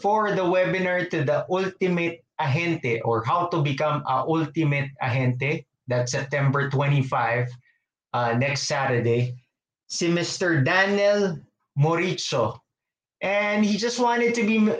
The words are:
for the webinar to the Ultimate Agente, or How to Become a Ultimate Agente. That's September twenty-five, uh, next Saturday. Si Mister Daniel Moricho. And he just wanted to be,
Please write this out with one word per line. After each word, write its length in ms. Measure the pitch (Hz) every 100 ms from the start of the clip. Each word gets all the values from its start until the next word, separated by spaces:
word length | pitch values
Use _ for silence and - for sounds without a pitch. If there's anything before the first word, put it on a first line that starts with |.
for 320 | 202 214 208
the 80 | 180
webinar 680 | 175 180 175 185 180 180 175
to 120 | 165
the 220 | 139 147 -
Ultimate 800 | 185 190 - 185 175 165 165 _ -
Agente, 600 | 151 143 170 160 123 113 117
or 180 | 113
How 220 | 113 170 175
to 80 | 170
Become 400 | 147 135 151 143 -
a 160 | 131 160
Ultimate 640 | 160 147 165 151 143 139 -
Agente. 680 | 131 131 127 123 135 165 - _ -
That's 260 | 123 123
September 600 | - - 143 139 139 135
twenty-five, 760 | 135 139 143 127 131 117 120 123 - _ _ _ _ _
uh, 200 | 120 120
next 320 | 117 139 139 -
Saturday. 720 | 143 135 120 113 120 123 - _ _ _ _ -
Si 240 | - 170
Mister 540 | 170 170 - 180 147
Daniel 760 | 135 185 196 202 202 208 196 151 - _ _ -
Moricho. 800 | 151 170 180 156 - 139 110 - _ _ _ _ _ -
And 420 | 185 202 208 208
he 140 | 208 202
just 220 | 233 240
wanted 340 | 240 240 233
to 80 | 233
be, 160 | 214 220 214 -